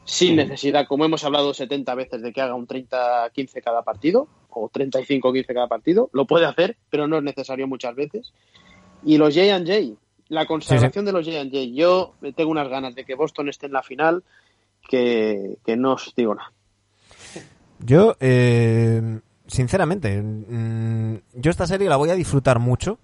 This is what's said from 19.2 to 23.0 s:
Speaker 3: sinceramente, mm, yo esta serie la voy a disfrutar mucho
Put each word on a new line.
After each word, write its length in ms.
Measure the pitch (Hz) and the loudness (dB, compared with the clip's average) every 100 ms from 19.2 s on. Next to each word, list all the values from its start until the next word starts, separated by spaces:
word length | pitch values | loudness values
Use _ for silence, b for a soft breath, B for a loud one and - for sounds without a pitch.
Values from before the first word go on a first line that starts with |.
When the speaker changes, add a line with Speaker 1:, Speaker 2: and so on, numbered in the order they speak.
| _ _ - | _ _ -8
Speaker 3:
sinceramente, 760 | - 123 190 156 196 110 101 | -4 0 0 0 0 -2 -2
mm, 1000 | 107 107 104 117 113 113 113 113 113 110 _ | -4 -8 -8 -6 -4 -4 -2 -2 -2 -6 _
yo 160 | 123 147 | -2 -2
esta 160 | 170 175 | 0 -2
serie 200 | 190 196 | 0 2
la 80 | 139 | 2
voy 140 | 151 | 2
a 60 | 185 | 0
disfrutar 420 | 160 139 131 117 | 0 2 4 2
mucho 400 | 120 123 - 226 | 2 0 -2 -8